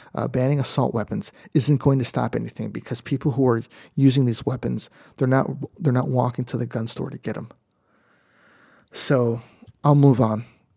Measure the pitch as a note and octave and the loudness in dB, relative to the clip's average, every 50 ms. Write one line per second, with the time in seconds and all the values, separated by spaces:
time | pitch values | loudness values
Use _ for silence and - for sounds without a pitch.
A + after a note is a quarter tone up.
0 | - - - - A#2 A#2+ B2 B2+ B2+ C3+ D3 C#3 B2 - - D3+ B2 A#2+ A#2+ A2+ | -18 -10 -6 -6 -4 -2 -2 0 0 0 0 0 -2 -2 0 0 0 0 0 -2
1 | G#2 - - - - - - - - - - C#3+ A#2 C#3+ D3 C3 - C#3+ C3+ C3 | -4 -4 -6 -8 -8 -10 -14 -20 -8 -2 0 0 2 2 2 2 2 2 2 2
2 | A#2+ - - B2+ A#2+ A#2 - A#2 A2+ A2 - - A2 G#2+ G2+ - - - A#2+ - | 0 -2 -2 -2 -2 -2 -4 -6 -6 -8 -10 -10 -10 -10 -10 -10 -10 -10 -10 -10
3 | - - C#3 B2 - D3+ A#2+ C#3 C3 B2+ A#2 A2+ - - - - - - - C#3 | -8 -6 -6 -4 -2 -2 0 0 2 2 2 0 -2 -8 -16 -20 -20 -8 0 2
4 | C3+ C3+ B2 C#3+ B2+ A#2+ A2 - - B2 C3 B2 - B2 B2 A2 - - _ - | 4 4 4 4 2 0 0 -2 -4 -4 -4 -4 -4 -4 -4 -6 -8 -12 _ -20
5 | - - _ - C3+ B2+ C3 C3+ - - C3+ C3+ - - _ - E3+ C3+ B2 B2+ | -20 -12 _ -2 0 2 2 2 0 -2 -4 -8 -10 -12 _ -4 0 0 0 0
6 | C3 C#3 B2+ B2+ B2+ B2 - - A#2+ - - A#2+ A#2+ A#2 - A2+ A2+ A#2 - - | 0 0 0 0 0 0 -2 -4 -6 -6 -4 -6 -6 -4 -6 -6 -6 -6 -8 -8
7 | - C3 - - - A2+ G#2+ - A#2+ - - _ _ _ _ _ _ _ _ _ | -8 -8 -10 -10 -10 -10 -10 -10 -12 -16 -20 _ _ _ _ _ _ _ _ _
8 | _ _ _ _ _ _ _ _ _ _ _ _ _ _ _ _ _ _ - - | _ _ _ _ _ _ _ _ _ _ _ _ _ _ _ _ _ _ -14 -6
9 | - - C#3+ B2+ A#2+ A#2 A2+ A2 - - _ _ - - - _ - D3+ C#3+ C#3+ | -2 0 2 2 2 0 -2 -4 -8 -14 _ _ -20 -20 -8 _ 4 4 6 8
10 | C#3 C#3 B2 B2 A#2 A2 G#2+ A2 A#2+ - _ _ _ _ _ | 8 8 6 6 4 0 0 -2 -6 -10 _ _ _ _ _